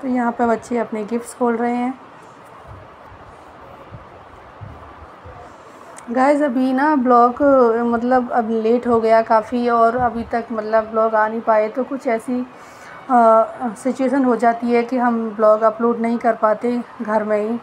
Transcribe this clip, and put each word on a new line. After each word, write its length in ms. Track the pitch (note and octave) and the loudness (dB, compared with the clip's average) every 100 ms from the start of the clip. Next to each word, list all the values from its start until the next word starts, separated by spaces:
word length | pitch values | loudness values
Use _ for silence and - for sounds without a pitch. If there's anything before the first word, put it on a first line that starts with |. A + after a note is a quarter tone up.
| C4+ | -4
यहाँ 240 | B3 A#3 | -2 -2
पे 140 | A#3+ A#3+ | -2 -2
बच्चे 320 | A3 - A#3+ | -2 -2 -6
अपने 260 | A3 A3 | -4 -6
gifts 300 | G#3 A#3 A#3 | -6 -6 -8
खोल 220 | - A#3+ A3+ | -4 -2 0
रहे 180 | A#3+ | -2
हैं। 260 | A#3+ B3 C4 - - - - - - - - - - - - - - - - - - - - - - - - - - - - - - - - - - - - - - - - - | -2 -4 -6 -16 -20 -20 -20 -20 -20 -20 -20 -20 -20 -20 -20 -20 -20 -20 -20 -20 -20 -20 -20 -20 -20 -20 -20 -20 -20 -20 -20 -20 -20 -20 -20 -20 -20 -20 -20 -20 -20 -20 -20 -6
Guys, 320 | A#3+ C4 D4 | 0 2 2
अभी 300 | D4 B3 C4 | 0 0 0
ना 240 | C4 D4 D4+ | 0 0 0
vlog, 460 | B3 A#3+ A#3+ B3 C#4+ C4+ A#3 A3+ A#3+ | 4 4 4 2 2 4 4 2 0
मतलब, 440 | A#3 A#3+ B3+ A#3+ | -2 0 0 0
अब 200 | B3 A3 | -4 -2
late 360 | A3+ A3 A#3+ A#3+ | -2 0 0 2
हो 140 | A#3 | 0
गया 220 | A3 A3+ | 4 2
काफ़ी 460 | A3+ A3 A3 B3 A#3+ | 4 0 0 -4 0
और 280 | A#3 A3+ A#3+ | 2 2 2
अभी 280 | B3 A3+ | -2 -4
तक, 200 | A3+ A#3 A#3 | -6 -6 -6
मतलब, 320 | A3 G#3+ A3 | -8 0 0
vlog 300 | G#3+ A3 A3 | 0 0 0
आ 140 | A3 G#3+ | 2 0
नहीं 120 | A3+ | -2
पाए, 280 | A3+ A3 G#3+ | 0 2 2
तो 160 | A3 | -4
कुछ 220 | B3+ C#4 C4+ | -6 -6 -4
ऐसी, 400 | A3+ A3+ B3 B3 - - - - - - | -4 -4 -6 -6 -12 -20 -20 -20 -20 0
अ, 340 | B3 A3+ A3 A3 - | 4 6 6 2 -4
situation 600 | B3+ G3+ C4 B3+ C4 C#4 | -8 -6 -6 -2 -2 0
हो 120 | B3+ A3+ | 0 2
जाती 300 | A#3 A#3 A#3+ | 2 0 0
है 160 | A#3+ | 0
कि 160 | A#3 B3+ | 0 -2
हम 320 | B3 A#3 A3+ | 0 -2 -4
vlog 320 | G#3 G#3+ G#3+ | 0 2 4
upload 360 | A3 A3 A#3 A#3 | 2 0 -2 -2
नहीं 200 | A3+ A#3 | -2 -2
कर 140 | A#3 | -2
पाते 500 | A3 A3 G#3+ A#3+ B3 A#3 - | 0 0 0 -2 -4 -8 -12
घर 220 | G#3+ G#3+ | -4 -2
में 240 | G#3 G#3+ G#3+ | 0 -2 -2
ही। 100 | A#3 | -6